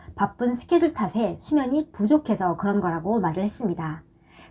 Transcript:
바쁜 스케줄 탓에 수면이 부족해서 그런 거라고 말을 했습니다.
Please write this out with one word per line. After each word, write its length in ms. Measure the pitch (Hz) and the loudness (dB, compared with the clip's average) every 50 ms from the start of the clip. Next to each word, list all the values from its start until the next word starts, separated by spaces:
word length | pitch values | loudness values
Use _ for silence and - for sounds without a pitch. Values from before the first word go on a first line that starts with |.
| - - - | -20 -10 -4
바쁜 360 | - 202 202 - - 247 240 | -2 -2 -2 -2 -2 -2 -2
스케줄 400 | 247 240 - - 349 339 339 311 330 | -2 -2 0 2 2 4 4 2 0
탓에 420 | - 214 165 - 220 226 180 165 - | 0 -4 -2 0 0 0 -2 -2 -6
수면이 520 | - - 302 294 262 247 269 311 302 - | -4 0 0 2 2 2 0 -2 -2 -4
부족해서 640 | - - 208 214 294 302 302 - 214 - 185 180 170 | -4 0 2 4 4 4 4 2 0 0 0 0 0
그런 240 | - - 202 202 202 | 0 0 0 0 0
거라고 400 | 185 175 165 165 160 190 226 233 | 0 0 -2 -2 -2 -2 0 0
말을 240 | 185 165 160 180 196 | 0 0 -2 -2 -2
했습니다. 580 | 208 - - 247 190 170 175 165 156 151 165 - _ _ _ _ _ - - - - | -4 -4 -2 -4 -4 -2 -2 -6 -6 -8 -10 -14 _ _ _ _ _ -20 -20 -20 -10